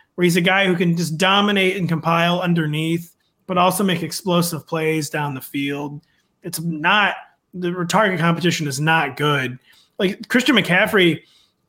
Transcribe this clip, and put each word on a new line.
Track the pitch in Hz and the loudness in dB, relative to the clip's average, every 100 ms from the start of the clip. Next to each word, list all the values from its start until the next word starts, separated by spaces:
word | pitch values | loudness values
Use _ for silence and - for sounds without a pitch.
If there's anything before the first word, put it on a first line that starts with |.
| _ | _
where | - | 0
he's | 175 180 | 2 4
a | |
guy | 180 190 196 | 2 4 2
who | 175 | 2
can | 180 | 0
just | 170 156 156 | 0 -2 0
dominate | 185 202 208 202 185 196 | 2 4 2 2 0 0
and | 170 | -2
compile | 160 165 170 170 175 | -2 0 2 2 0
underneath, | 180 170 151 151 160 170 170 _ _ _ - | 0 0 0 -2 -2 -4 -6 _ _ _ -4
but | 180 | 0
also | 180 180 | 2 2
make | 196 175 | 0 -2
explosive | 160 - 190 175 170 156 - | -4 -6 0 0 0 -4 -8
plays | 160 156 160 147 | -4 -2 -2 -4
down | 156 147 | -6 -6
the | 131 | -8
field. | - 143 139 143 147 147 - _ _ _ | -8 -6 -4 -6 -8 -12 -18 _ _ _
It's | 180 170 | -12 -8
not, | 170 156 170 208 190 - - _ _ | -6 -2 2 2 2 -2 -14 _ _
the | 180 175 180 170 | -8 -6 -4 0
target | 190 214 180 | 2 2 2
competition | 170 170 175 165 147 | 0 2 0 -2 -4
is | 131 | -2
not | 156 160 143 127 | 2 2 0 -2
good. | 147 143 127 135 _ _ _ - | 0 0 -2 -8 _ _ _ -4
Like, | 190 - 220 | -2 -4 -2
Christian | 247 247 233 | 0 2 2
McCaffrey, | 170 175 208 214 170 135 - _ _ _ | 2 2 2 4 4 2 -6 _ _ _